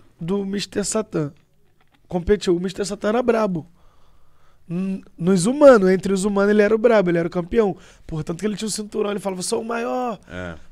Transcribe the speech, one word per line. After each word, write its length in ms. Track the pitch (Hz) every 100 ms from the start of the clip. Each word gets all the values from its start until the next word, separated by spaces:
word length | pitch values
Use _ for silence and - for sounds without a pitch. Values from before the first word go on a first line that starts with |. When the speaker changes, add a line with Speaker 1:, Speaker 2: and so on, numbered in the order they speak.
| - _
Speaker 1:
do 240 | 165 202
mister 400 | 196 196 - 202
Satan. 480 | 190 220 214 170 147 - _ _ _ _ _ _ _
Competiu, 480 | 180 170 208 - 175
o 40 |
mister 240 | 185 180
Satan 240 | 190 202 208
era 120 | 233
brabo. 440 | 247 226 214 170 135 _ - _ - - - - - - -
N-, 360 | 170 190 190 - -
nos 280 | 170 190 190
humanos, 440 | 285 285 240 185
entre 220 | 185 190
os 120 | 196
humanos 260 | 202 196 202
ele 120 | 208
era 120 | 208
o 40 | 220
brabo, 320 | 233 214 180
ele 80 | 170
era 100 | 170
o 20 |
campeão. 460 | 180 170 233 202 - - - -
Portanto 340 | 156 151 160
que 60 | 208
ele 100 | 202
tinha 120 | 214
o 20 |
cinturão, 400 | - 208 214 208
ele 100 | 202
falava, 220 | 196 185
"Sou 180 | 175 226
o 40 |
maior." 540 | 226 233 247 254 247 208 -
Speaker 2:
É. 260 | 90 90 82 -